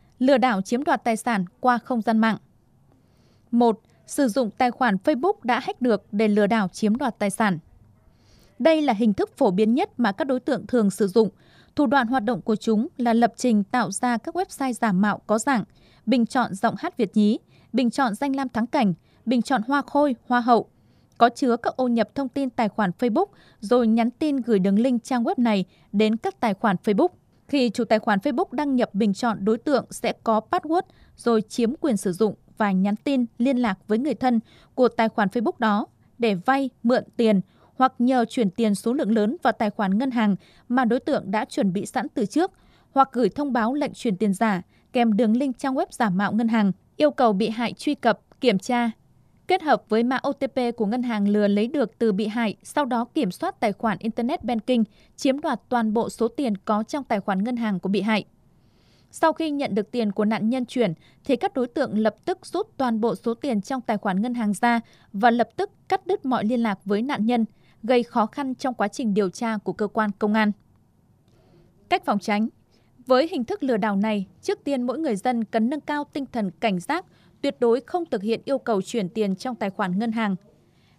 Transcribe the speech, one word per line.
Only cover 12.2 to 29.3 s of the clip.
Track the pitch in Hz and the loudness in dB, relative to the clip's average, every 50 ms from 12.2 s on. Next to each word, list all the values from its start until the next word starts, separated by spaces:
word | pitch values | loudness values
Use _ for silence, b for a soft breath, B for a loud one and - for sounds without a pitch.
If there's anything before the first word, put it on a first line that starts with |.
| 208 | 0
động | 226 254 311 | 0 -2 -2
của | - - 220 | -2 -2 -2
chúng | 208 - - 220 208 233 339 - - | -2 0 0 0 0 0 -2 -4 -4
là | 247 233 226 | 0 2 2
lập | 233 233 226 226 | 4 2 2 0
trình | - - 254 220 208 196 | 0 0 2 2 2 2
tạo | - - 247 226 185 | 0 -2 -2 -2 -2
ra | 196 - - 247 240 226 | -2 -2 -2 -2 -2 -2
các | - - 330 | -4 -6 -6
website | 339 381 381 - - 277 262 247 | -6 -6 -6 -6 -6 -6 -4 -4
giả | - - 226 | -2 0 0
mạo | 190 180 202 208 190 - - - | 2 2 2 2 0 -2 -2 -2
có | 214 220 | -2 0
dạng, | 214 196 190 226 180 b b b b b b b b | 0 0 0 0 -2 b b b b b b b b
bình | - 233 254 226 | 0 2 2 2
chọn | - - 262 233 - 175 | 2 0 0 -2 -2 -2
giọng | 190 - 220 165 208 | -2 -2 -2 -2 -4
hát | - 349 - - | -6 -8 -4 -4
Việt | 240 180 - | -4 0 2
nhí, | 220 208 208 220 320 b b b b b b - | 2 2 4 2 0 b b b b b b -2
bình | 226 262 233 | 0 0 0
chọn | 220 - 269 240 196 | 0 0 0 0 -2
danh | - 285 285 269 | -2 -2 -2 -2
lam | 269 269 - | -2 -4 -4
thắng | - 226 220 - | -2 -4 -2 0
cảnh, | - 302 240 196 170 b b b b b b | 0 2 2 2 0 b b b b b b
bình | 226 254 247 | 0 0 0
chọn | 220 - 277 202 214 - | 0 0 0 -2 0 0
hoa | 285 285 | -2 -2
khôi, | 269 - - 285 294 294 254 - _ - | -2 -2 0 0 2 2 0 -2 _ -2
hoa | 247 240 | 0 0
hậu, | 233 247 240 214 - - _ _ _ _ _ _ _ _ _ - | 4 4 4 4 2 0 _ _ _ _ _ _ _ _ _ 4
có | 233 240 | 4 4
chứa | 240 - - 247 233 233 | 4 2 0 0 0 0
các | - 381 - | 0 -2 -2
ô | - 262 247 | 0 0 0
nhập | 240 233 214 214 - | 0 0 -2 -2 -4
thông | - 277 254 | -6 -8 -6
tin | - 277 277 262 | -4 -4 -4 -4
tài | - - 233 202 | -2 -2 -2 -2
khoản | - - 214 180 170 - | 0 -2 -2 -2 -2 -2
Facebook | 247 240 208 294 392 - b b b b b b | -2 0 0 0 -2 -2 b b b b b b
rồi | - 202 247 247 240 220 | -4 0 2 2 4 4
nhắn | 220 233 226 233 | 2 2 2 0
tin | - - 320 311 285 269 | -2 -2 -2 -2 -2 -2
gửi | 226 240 226 196 | 0 0 2 2
đường | 180 196 196 202 | 4 2 2 2
link | 233 269 247 233 - | 2 2 0 -2 -2
trang | - 262 247 233 | -2 -2 -2 -2
web | 294 392 - | -2 0 0
này | 240 233 214 196 180 b b b b b | 0 2 2 0 -2 b b b b b
đến | - 202 214 214 220 220 | 0 0 2 2 0 -2
các | - 381 381 _ | -4 -6 -4 _
tài | - 233 190 | -2 -4 -2
khoản | - - 220 185 175 - | 0 0 0 0 0 0
Facebook. | - 208 190 311 359 - _ _ _ _ _ _ - | 0 2 2 2 2 0 _ _ _ _ _ _ -4
Khi | - 285 247 240 | 0 0 0 0
chủ | 190 - 233 | 0 -2 0
tài | - 226 220 | 0 0 0
khoản | - - 208 196 | 2 0 0 0
Facebook | - 294 277 254 370 - | 0 0 -2 -2 -2 -2
đăng | - 254 294 285 269 | -4 -4 -2 0 0
nhập | 247 226 - - | 0 0 0 0
bình | 190 226 208 190 | 0 0 0 0
chọn | - - 240 | 0 -2 -2